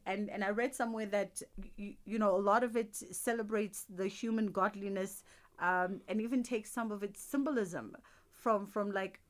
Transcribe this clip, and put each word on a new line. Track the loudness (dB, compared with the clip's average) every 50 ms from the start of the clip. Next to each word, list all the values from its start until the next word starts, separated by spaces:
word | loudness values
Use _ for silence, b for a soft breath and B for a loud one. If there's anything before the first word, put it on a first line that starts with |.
| -4
and, | -4 -2 -2 -2 -2
and | -2 -2 0
I | 0
read | 2 2 0 0 0
somewhere | -2 -2 -2 -2 -2 -2
that, | 0 0 0 0 0 -4 -8 -10 -10 -10
y-, | -10 -12 -10 -10 -12
y-, | -12 -12 -12 -12 -8
you | -4 0 4
know, | 4 6 6
a | 6
lot | 6 6 6 6 6
of | 4 2
it | 0 -2 -2 -4
celebrates | -10 -10 -8 -8 -4 0 0 0 0 0 0 0 0 0 0 -4 -8 -12 -8
the | -4 -2 -2
human | -2 -2 -2 -2 0 2 2 2 2 2
godliness, | 2 2 2 0 -2 -4 -2 -2 -2 -2 -2 -6 -10 b b b b b b _ -2
um, | 2 4 4 4 4 2 0 -4 -4
and | -4 -2 -2
even | 0 0 0 0 2
takes | 0 0 -2 -2 -4
some | -4 -4 -2 -2 -2
of | -4 -4
its | -6 -6 -10 -8
symbolism | -2 0 0 2 2 2 2 0 0 -2 -6 -8 -8 -12 -16 b b b b b b -14
from, | -2 2 2 2 2 0
from, | -2 -2 -2 -2 0 0
like, | -2 -2 -4 -6 -12 _ -2